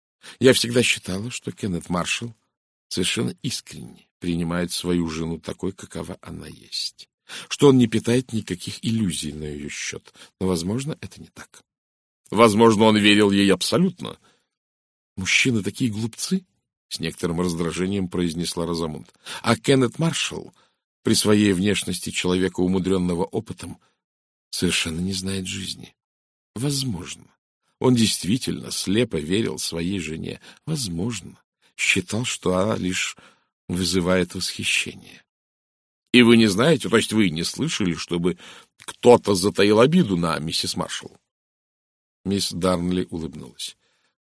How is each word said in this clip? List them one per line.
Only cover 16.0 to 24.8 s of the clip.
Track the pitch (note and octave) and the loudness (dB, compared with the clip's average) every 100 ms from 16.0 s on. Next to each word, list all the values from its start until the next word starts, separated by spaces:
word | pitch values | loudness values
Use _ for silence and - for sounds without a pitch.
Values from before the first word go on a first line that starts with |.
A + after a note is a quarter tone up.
| A2+ - - F#3+ - _ _ _ - | -6 -6 -4 -4 -4 _ _ _ -14
с | - | -8
некоторым | D#2 - F2 E2+ | -6 -4 -4 -2
раздражением | F2+ E2+ E2+ F2 F#2 G2+ F2+ | -2 -2 -4 -2 -2 -2 -4
произнесла | F2 F2 E2 E2 F2 E2 | -2 -2 -2 -6 -4 -4
Розамунд. | E2 E2 D2 - _ - - | -4 -6 -8 -16 _ -16 -6
"А | A2+ A2+ | 0 0
Кеннет | - C3+ A#2+ - | 2 2 2 0
Маршалл | E3 - - - - - _ _ _ _ | -2 -2 -6 -8 -14 -20 _ _ _ _
при | A2+ | 0
своей | A2 G#2+ G#2 G#2 | 2 4 6 4
внешности | F2+ G2+ F#2+ - F2+ - | 4 2 0 -4 -6 -6
человека, | - F2+ F#2 F#2 - | -4 0 0 0 0
умудренного | F#2 F#2+ F2+ F#2+ F2+ E2+ | 0 0 0 0 0 -2
опытом, | F#2+ A2+ - - - F#2 _ _ _ _ _ _ _ | -4 -6 -8 -12 -14 -16 _ _ _ _ _ _ _
совершенно | - F2 - | -4 -2 0